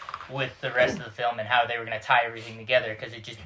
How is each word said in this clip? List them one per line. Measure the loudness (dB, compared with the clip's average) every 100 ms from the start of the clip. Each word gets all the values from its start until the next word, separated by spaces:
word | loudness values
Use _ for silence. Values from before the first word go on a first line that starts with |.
| -12 -12 -6
with | -4 -4 -4
the | 0
rest | 4 4 2
of | -6
the |
film | -2 -2 0
and | 2
how | 4 4
they | 0
were |
gonna | -4 -2
tie | 4 4 4
everything | -2 -12 -10
together, | 2 2 2
'cause | -6 -10
it | -12
just | -14 -14